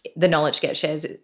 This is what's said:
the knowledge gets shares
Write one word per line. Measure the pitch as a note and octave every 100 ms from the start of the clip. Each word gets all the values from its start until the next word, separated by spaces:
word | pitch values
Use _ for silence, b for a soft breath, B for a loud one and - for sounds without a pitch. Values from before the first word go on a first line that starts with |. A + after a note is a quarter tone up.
| -
the | E3 D#3+
knowledge | D#3+ D3+ -
gets | C#3 -
shares | D#3 D3+ D#3 -